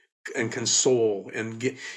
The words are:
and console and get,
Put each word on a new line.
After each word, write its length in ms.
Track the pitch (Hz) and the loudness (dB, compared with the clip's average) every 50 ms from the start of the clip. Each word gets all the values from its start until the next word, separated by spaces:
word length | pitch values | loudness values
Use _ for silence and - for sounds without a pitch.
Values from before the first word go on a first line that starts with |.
| _ _ _ _ _ - - | _ _ _ _ _ -8 -4
and 160 | 127 113 113 | -4 -4 -2
console 800 | - 131 113 104 - - - 135 127 120 113 107 101 95 95 - - | -4 -4 0 2 2 4 6 6 6 6 4 4 2 0 -4 -6 -6
and 260 | 117 110 113 113 113 | -6 -6 -6 -6 -4
get, 180 | 123 131 131 - - - - | -4 -4 -4 -4 -10 -14 -14